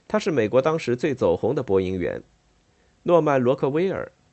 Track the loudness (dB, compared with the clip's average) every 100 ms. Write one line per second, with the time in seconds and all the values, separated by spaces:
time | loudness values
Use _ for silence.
0 | -6 -4 -2 0 2 2 2 0 -2 -2
1 | -2 0 0 0 0 -2 0 0 0 -2
2 | -4 -6 -12 _ _ _ _ _ _ _
3 | 2 2 4 2 2 0 0 -2 -2 -4
4 | -8 -14 _